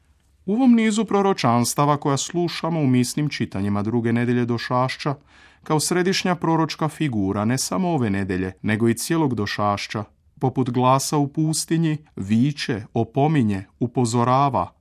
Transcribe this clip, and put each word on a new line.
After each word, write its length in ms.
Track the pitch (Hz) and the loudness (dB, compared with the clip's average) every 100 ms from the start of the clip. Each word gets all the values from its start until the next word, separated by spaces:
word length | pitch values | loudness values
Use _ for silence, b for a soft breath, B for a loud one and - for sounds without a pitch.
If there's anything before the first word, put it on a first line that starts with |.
| _ _ _ _ 185 | _ _ _ _ -4
U 80 | |
ovom 200 | 220 262 | 2 6
nizu 320 | 233 220 208 208 | 6 4 0 0
proročanstava 920 | 202 196 185 127 120 117 - 147 143 | 2 2 2 2 2 0 2 2 2
koja 200 | - 135 | 0 -2
slušamo 640 | - 170 170 - 165 165 | -2 -2 -2 -4 -4 0
u 80 | 135 | 2
misnim 420 | 127 123 151 151 | 2 2 -2 -4
čitanjima 540 | - 110 98 101 101 | -4 -6 -4 -2 -2
druge 300 | 104 117 117 | -2 -2 0
nedjelje 320 | 120 120 123 120 | 0 2 0 0
do 120 | 117 | -2
Šašća, 580 | - 127 127 - 151 135 b b b b | -2 -2 -2 -2 -6 -6 b b b b
kao 160 | - 156 | -2 -2
središnja 560 | - 180 180 180 185 175 | 0 0 0 0 -2 -2
proročka 540 | 165 160 156 - 156 | 0 0 0 -2 -6
figura 560 | - 156 107 95 101 107 | -4 -4 0 -2 0 0
ne 120 | 135 | -2
samo 300 | - 185 180 | -2 -2 -2
ove 220 | 151 113 | 0 0
nedjelje, 420 | 98 98 92 92 - | -2 -2 -4 -4 -4
nego 280 | 107 107 117 | -2 2 2
i 40 | |
cijelog 420 | 117 - 165 143 107 | 0 -2 0 0 -2
do 100 | 101 | -4
Šašća, 580 | - 104 101 - 107 101 _ _ - | -2 -2 -2 -6 -8 -10 _ _ -4
poput 300 | 131 135 123 | -2 0 -2
glasa 480 | 123 127 135 - 151 | 2 2 2 2 0
u 100 | 139 | 0
pustinji, 720 | 160 156 156 - 165 160 151 b - | 0 -2 -2 -2 0 0 -2 b -10
viče, 680 | 98 113 143 143 - 104 - | 0 2 2 0 -6 -6 -4
opominje, 720 | 120 113 135 151 151 107 95 - _ | -4 -2 0 2 2 2 -2 -8 _
upozorava 920 | 123 135 117 120 123 131 143 104 85 - | -4 -2 0 2 2 2 2 0 -4 -10